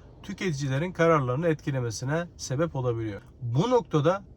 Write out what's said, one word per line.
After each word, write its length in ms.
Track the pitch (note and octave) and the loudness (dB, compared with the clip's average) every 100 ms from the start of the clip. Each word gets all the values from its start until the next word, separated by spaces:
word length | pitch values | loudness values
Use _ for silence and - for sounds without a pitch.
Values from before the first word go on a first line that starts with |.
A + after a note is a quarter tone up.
| - - | -20 -18
tüketicilerin 680 | - F#3+ G3 C#3 C#3 C3+ F3+ | -14 -6 -4 -2 -2 -2 -4
kararlarını 560 | E3+ E3 D#3 B2+ B2+ E3+ | 2 4 6 2 0 0
etkilemesine 800 | D#3 - C3+ A#2+ G#2+ C3 D#3+ F3 - | 0 -2 -2 -4 -4 -4 -2 -4 -10
sebep 380 | - C3 E3 C3+ | -6 -2 -2 -2
olabiliyor. 460 | B2 A#2 A2 G2 - - | -2 -2 -4 -8 -14 -12
Bu 280 | A#2+ B2 A3+ | -2 0 4
noktada 540 | B3 - D#3 D3 G3 - | 2 2 2 2 0 -4